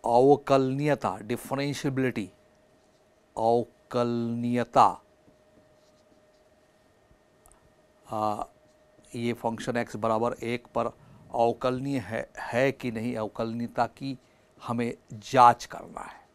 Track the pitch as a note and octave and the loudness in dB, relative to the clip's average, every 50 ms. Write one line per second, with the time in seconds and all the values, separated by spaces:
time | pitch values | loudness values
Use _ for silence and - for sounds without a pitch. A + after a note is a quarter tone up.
0 | - A#2 A#2 A#2+ C3 C#3 C#3+ C3+ - - C#3 C3+ C3 C3 C3 C#3 D3 D3+ C#3+ - | -2 2 4 6 8 8 6 6 4 2 2 2 4 2 -2 -2 0 0 -2 0
1 | - G#2 F#2 F#2+ - G#2 A#2+ A#2+ - - C#3 C3+ C#3 C#3+ C#3 - - D3 C3+ C3 | -2 -4 -4 -4 -8 -8 -8 -8 -6 -6 -6 -4 -4 -4 -6 -4 -6 -4 -2 -2
2 | C3 B2+ A#2 B2 G2+ F#2 - _ _ _ _ _ _ _ _ _ _ _ _ _ | -2 -2 -2 -4 -8 -8 -12 _ _ _ _ _ _ _ _ _ _ _ _ _
3 | _ _ _ _ _ _ _ - A2 A2+ A#2 A#2+ A#2 - _ _ _ _ - B2 | _ _ _ _ _ _ _ -2 0 2 2 2 0 -4 _ _ _ _ -2 -2
4 | A#2+ A#2+ A#2+ A#2 A#2 A#2 A#2 A#2 A#2+ A#2+ A#2+ A#2+ A#2 - - C3+ A#2 G2+ F2 - | 0 0 0 -2 -2 -4 -4 -4 -2 0 0 0 -2 2 6 6 6 6 6 0
5 | _ _ _ _ _ _ _ _ _ _ _ - _ _ _ _ _ _ _ _ | _ _ _ _ _ _ _ _ _ _ _ -20 _ _ _ _ _ _ _ _
6 | _ _ _ _ _ _ _ _ _ _ _ _ _ _ _ _ _ _ _ _ | _ _ _ _ _ _ _ _ _ _ _ _ _ _ _ _ _ _ _ _
7 | _ _ - _ _ _ _ _ _ - - _ _ _ _ _ _ _ _ _ | _ _ -20 _ _ _ _ _ _ -20 -20 _ _ _ _ _ _ _ _ _
8 | _ - A2+ A2 G#2+ G#2+ G#2 A2 - - _ _ _ _ _ _ _ _ _ - | _ -10 -6 -2 -2 -2 -2 -4 -8 -12 _ _ _ _ _ _ _ _ _ -20
9 | _ - - B2 A#2 A#2+ A#2 - - A#2 A2+ A2 - - A#2+ A#2+ A#2+ A#2 - A2+ | _ -14 -10 -6 -4 -4 -4 -2 -4 -6 -6 -4 -8 -6 -4 -4 -4 -6 -8 -6
10 | G#2 A2+ A2 A2 A2+ A#2+ - - - A2+ A#2+ A#2+ - - _ A#2+ A#2 A2+ - _ | -2 -2 0 0 0 -2 -4 -6 -8 -6 -6 -8 -8 -6 _ -4 -4 -4 -6 _
11 | - - - - - - - A#2+ A#2 A#2 A2+ A2+ - B2+ B2+ B2+ C3 C#3 C#3+ C3 | -20 -20 -20 -20 -20 -10 -2 0 0 0 0 0 -2 -2 -2 -2 -4 -4 -4 -4
12 | G2+ F2+ G#2+ A#2 - - _ - - - - A#2 C3 C#3 C3+ - - B2+ A2 A2+ | -4 -4 -8 -8 -8 -8 _ -14 -12 -4 0 2 2 2 0 -2 -6 -8 -6 -4
13 | A2 B2 B2 A2+ A2 G2+ - - A2+ A2+ A2+ A#2+ A#2 A2 - - A#2 A#2 - - | -6 -6 -6 -6 -8 -8 -6 -6 -6 -6 -4 -6 -8 -6 -2 -2 -2 -2 -2 -10
14 | C3+ C3+ C3+ B2+ _ _ _ _ _ _ _ - - - A#2+ A#2 A#2+ A#2 - - | -10 -10 -10 -10 _ _ _ _ _ _ _ -18 -8 -6 -4 -2 -2 -4 -6 -10
15 | _ _ - A2 G#2 - - C3 B2 A#2+ A#2 - - - - - - F2 F2 - | _ _ -18 -16 -14 0 6 8 10 10 8 6 -2 -14 -12 -14 -14 -14 -14 -14
16 | - - - - - _ _ | -14 -14 -16 -20 -20 _ _